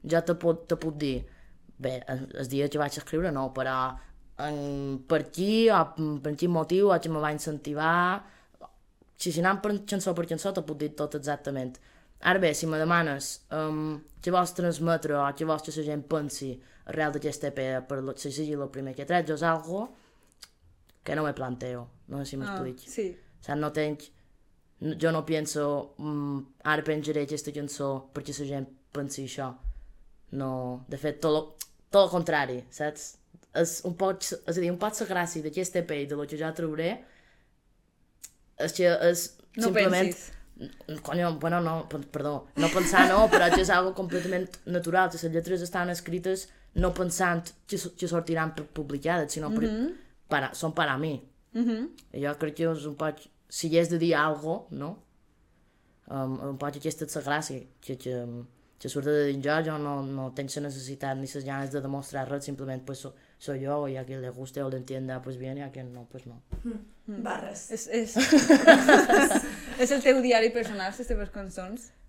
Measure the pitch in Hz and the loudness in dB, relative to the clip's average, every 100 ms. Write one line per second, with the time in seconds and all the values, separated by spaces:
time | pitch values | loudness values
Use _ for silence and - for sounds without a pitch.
0 | 156 165 165 170 170 165 - 160 160 147 | 2 2 2 2 2 0 -2 -4 -2 -2
1 | 143 127 - - - - - - 131 127 | -2 -2 -6 -16 -20 -20 -20 -8 -6 -6
2 | - 131 135 - 131 139 143 147 143 147 | -6 -8 -8 -10 -4 -2 0 0 -2 -4
3 | - 156 180 139 131 131 131 131 127 131 | -4 -2 0 -2 -4 -2 -2 0 -2 -4
4 | - - - - 147 147 143 139 139 135 | -16 -20 -20 -8 -6 -4 -4 -4 -4 -6
5 | - 156 143 - 196 220 226 196 156 - | 0 0 0 -2 2 6 8 8 4 0
6 | 156 147 147 147 175 170 156 180 202 170 | -4 -2 -4 -2 0 2 2 4 6 6
7 | 165 156 151 151 - 147 147 147 160 170 | 2 -2 -2 -2 -4 -6 -6 0 2 4
8 | 180 202 - - _ _ - _ _ _ | 2 0 -6 -20 _ _ -20 _ _ _
9 | _ _ 180 160 185 196 214 202 202 196 | _ _ -2 2 2 2 0 -2 -2 -2
10 | 190 170 165 160 196 190 151 147 151 151 | -2 -2 -4 -4 -2 -4 -6 -4 -6 -4
11 | 147 147 139 143 - 139 127 127 _ - | -4 -4 -4 -4 -4 -6 -6 -10 _ -20
12 | _ - 175 190 170 151 165 156 160 175 | _ -2 2 4 4 2 -2 0 4 4
13 | 160 139 135 - _ 156 156 156 156 151 | 2 -2 -8 -12 _ -4 -2 -2 -4 -6
14 | - - 175 180 175 175 175 160 165 165 | -12 -8 0 2 2 0 -2 0 2 2
15 | 156 147 139 143 160 156 156 151 151 147 | 2 0 0 0 0 0 -2 -6 -4 -4
16 | - 165 147 - 135 123 - - - 156 | -2 -4 -2 -6 -8 -8 -14 -20 -8 -2
17 | 151 147 147 139 143 139 131 131 127 139 | -2 -2 -4 -4 -6 -4 -4 -4 -4 -6
18 | 135 - 143 135 151 147 139 139 135 131 | -6 -6 -8 -6 -4 -4 -6 -8 -10 -10
19 | 139 180 156 151 165 165 156 190 247 - | 0 0 0 0 0 0 -2 -8 -8 -14
20 | _ _ _ _ - _ _ _ _ _ | _ _ _ _ -20 _ _ _ _ _
21 | - 151 151 143 127 123 127 123 120 - | -6 -2 -2 -4 -8 -6 -8 -8 -12 -20
22 | - 139 139 135 131 - 131 127 - - | -12 -10 -8 -6 -6 -6 -8 -10 -10 -6
23 | 190 - - - - 143 151 151 151 151 | -6 -8 -20 -16 -6 -4 -2 -2 -2 -4
24 | - _ _ _ _ _ _ _ 151 170 | -12 _ _ _ _ _ _ _ -6 0
25 | 160 165 156 160 151 151 147 143 143 - | 0 0 -2 -2 -2 -2 -2 -2 -6 -10
26 | 151 147 143 139 139 _ 151 151 156 156 | -6 -4 -4 -6 -8 _ 0 0 0 -2
27 | 147 147 147 151 - 143 143 - 139 135 | 0 -2 -2 -6 -6 -8 -8 -4 -4 -4
28 | 131 - 135 139 139 139 135 - _ 147 | -8 -10 -8 -8 -4 -4 -6 -12 _ -8
29 | 139 139 135 - 131 123 - - - - | -6 -8 -8 -8 -8 -6 -8 -8 -16 -20
30 | - - - 135 135 127 127 127 - 139 | -20 -20 -10 -6 -4 -4 -6 -8 -10 -4
31 | 151 151 165 151 151 - - _ _ 202 | -4 0 2 2 0 -12 -14 _ _ 6
32 | 185 175 170 151 135 123 123 - 151 151 | 6 4 2 0 0 -4 -10 -4 -4 -4
33 | - - _ - _ - 165 - 185 170 | -16 -18 _ -20 _ 0 0 0 -6 0
34 | 196 190 - - - 170 175 175 208 208 | 0 0 -6 -6 -4 0 0 0 -2 -2
35 | 226 185 170 170 151 165 185 180 170 147 | -2 0 0 -4 -4 -4 -2 -2 -2 -4
36 | 143 147 143 151 160 156 165 151 165 240 | -4 -4 -6 -4 -4 -2 -4 0 -2 -4
37 | - - _ _ _ _ _ _ _ _ | -10 -20 _ _ _ _ _ _ _ _
38 | _ _ - _ _ - 160 - 175 170 | _ _ -20 _ _ -6 -4 4 4 6
39 | 170 175 - - - - 226 202 196 180 | 4 4 -4 -10 -14 0 2 4 4 4
40 | 190 - - - - - - - - 151 | 2 0 -12 -18 -20 -16 -16 -14 -12 -10
41 | - 165 175 156 160 175 165 160 156 151 | -4 0 0 0 0 0 0 -2 -6 -10
42 | 139 139 143 147 - - 160 175 170 190 | -8 -4 -4 -4 -6 0 2 2 4 6
43 | 185 190 220 214 175 185 185 180 185 190 | 8 8 8 8 8 6 6 4 4 -2
44 | 180 180 175 180 185 - - 175 170 180 | -4 -2 0 -2 -2 -8 -2 -2 2 4
45 | 180 165 165 160 170 185 175 185 180 175 | 2 0 -2 -2 0 -2 -2 -2 -2 -4
46 | - 180 185 190 - - - - 180 170 | -4 -4 -2 -4 -6 -18 -6 0 2 2
47 | 180 165 180 170 165 - - 196 180 - | -2 2 2 0 -4 -16 -6 -6 -6 -6
48 | 180 170 165 160 160 160 147 - 139 143 | -2 -2 0 0 0 -4 -8 -8 -6 -2
49 | 160 175 151 156 151 220 220 220 285 370 | 0 0 0 -4 -2 0 0 0 -2 -4
50 | - _ _ 147 131 - 165 156 151 131 | -16 _ _ -2 -2 -4 -4 0 0 0
51 | 156 135 - _ _ 226 233 220 302 - | -2 -4 -10 _ _ -2 0 0 -4 -10
52 | - - 143 143 156 151 165 160 147 143 | -14 -4 -4 -2 -4 0 0 0 -6 -4
53 | 156 147 - _ _ - 165 165 165 170 | -4 -4 -18 _ _ -6 4 4 4 2
54 | 165 151 156 147 156 190 - 143 143 208 | 4 6 4 2 -2 -4 -6 -10 -10 -12
55 | _ _ _ _ _ _ _ _ _ _ | _ _ _ _ _ _ _ _ _ _
56 | - 135 131 131 139 135 143 143 156 151 | -10 -6 -4 -4 -6 -6 -6 -4 -6 -4
57 | 151 - 143 147 156 131 123 _ - 131 | -6 -6 -2 -2 -2 -10 -12 _ -12 -8
58 | 127 123 120 120 120 _ _ _ 135 143 | -6 -6 -6 -10 -14 _ _ _ -6 -4
59 | 139 147 143 139 139 156 156 156 147 143 | 2 2 2 0 0 0 0 -4 -4 -4
60 | 135 139 131 131 139 - 143 135 131 135 | -4 -6 -6 -8 -8 -6 -6 -8 -10 -8
61 | 139 135 135 147 135 139 139 143 135 139 | -4 -4 -6 -8 -6 -6 -4 -4 -4 -6
62 | 139 143 127 143 139 135 135 127 131 135 | -6 -6 -4 -6 -6 -8 -6 -8 -8 -12
63 | 135 - _ _ - 139 135 147 143 131 | -12 -18 _ _ -8 -4 -2 -2 -2 -6
64 | 127 135 127 127 131 143 135 131 127 131 | -8 -8 -8 -10 -10 -6 -4 -4 -6 -6
65 | 131 127 131 127 131 139 139 135 127 123 | -4 -6 -8 -8 -8 -8 -10 -12 -14 -14
66 | 117 131 123 117 _ - 240 214 - - | -16 -16 -16 -20 _ -8 -8 -8 -14 -18
67 | - 208 240 - 294 302 - 220 - 233 | -12 -8 -6 -6 -8 -12 -10 -10 -2 -2
68 | 220 - 262 302 247 294 - 277 285 277 | 0 2 6 6 10 10 12 10 10 8
69 | 294 - 277 294 - - - - 247 285 | 8 6 6 4 0 -10 -10 0 2 6
70 | 269 262 247 226 226 233 214 208 190 202 | 6 6 6 6 6 2 -4 -4 -6 -6
71 | 254 208 202 208 190 - 185 240 - _ | -4 -2 -4 -8 -10 -10 -10 -10 -14 _